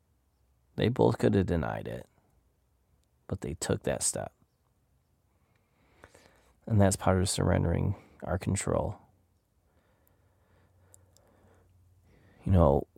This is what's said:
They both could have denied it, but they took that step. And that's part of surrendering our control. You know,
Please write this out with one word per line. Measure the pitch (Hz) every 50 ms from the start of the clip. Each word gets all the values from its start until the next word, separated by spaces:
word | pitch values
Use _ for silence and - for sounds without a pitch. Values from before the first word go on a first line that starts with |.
| _ _ _ _ _ _ _ _ _ _ _ _ _ _ _
They | - - 110
both | 131 - - - - -
could | - 117 107
have | 101 90
denied | 92 87 82 64 58 55 53 52 53
it, | 58 - - - _ _ _ _ _ _ _ _ _ _ _ _ _ _ _ _ _ _ _ _ _ _ _
but | - - -
they | - 69 80
took | - - - - - -
that | - 67 - -
step. | - - - - - - _ _ _ _ _ _ _ _ _ _ _ _ _ _ _ _ _ _ _ _ _ _ _ _ _ _ _ _ _ _ _ _ _ - - _ - - _ _ _ _ _ _ _ _
And | - 113 104
that's | 101 95 92
part | - - 98 95 92
of | 95 -
surrendering | - - 98 92 90 95 95 87 87 90 92 98 98 - - - - - -
our | - - 98
control. | - - 98 98 - - - - - - - - - _ _ _ _ _ _ _ _ _ _ _ _ _ _ _ _ _ _ _ _ _ _ _ _ _ _ _ _ _ _ _ _ _ _ _ _ _ - - _ _ _ _ _ _ _ _ _ _ _ _ _ _ _ _ _ _ _ _ _ _ _ _ _ _ _ _ -
You | - 95
know, | 87 82 71 69 69 - - _